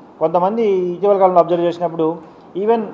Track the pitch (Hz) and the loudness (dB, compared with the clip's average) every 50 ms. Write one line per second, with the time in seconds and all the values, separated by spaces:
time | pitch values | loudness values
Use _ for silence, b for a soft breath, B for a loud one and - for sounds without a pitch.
0 | - - - - - 165 170 175 180 196 220 233 226 208 190 185 180 180 175 160 | -20 -20 -8 -4 -4 -2 0 0 0 0 0 0 0 0 0 0 -2 -4 -4 -2
1 | 185 202 208 185 190 185 180 175 165 160 175 175 170 175 165 - 175 165 165 160 | 0 2 2 4 4 4 4 4 4 4 2 0 0 -2 -2 -2 -4 -6 -2 -2
2 | 160 160 170 170 B B B B B B - 175 202 220 233 226 208 185 | -2 -2 -2 -6 B B B B B B -10 -6 -2 0 0 0 -2 -6